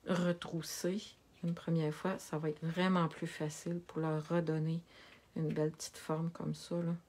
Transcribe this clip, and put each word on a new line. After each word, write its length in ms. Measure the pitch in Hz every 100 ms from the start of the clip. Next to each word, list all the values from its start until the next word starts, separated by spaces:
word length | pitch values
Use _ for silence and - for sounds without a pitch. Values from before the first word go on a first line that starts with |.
| -
retroussées 960 | 175 175 175 - 165 - - 175 208 - - - -
une 120 | 170 170
première 400 | - 165 151 151
fois, 240 | 185 -
ça 180 | - 156
va 120 | 156
être 140 | 151
vraiment 440 | 165 170 185 180 160
plus 180 | - 165
facile 540 | - 151 - 170 175
pour 200 | - 165
leur 280 | 160 156 151
redonner 520 | 170 160 156 160 165 - - - - - -
une 160 | 156
belle 200 | 160 156
petite 260 | 156 - -
forme 320 | - 156 165
comme 240 | - 156
ça, 220 | 151 - 175
là. 180 | 170 170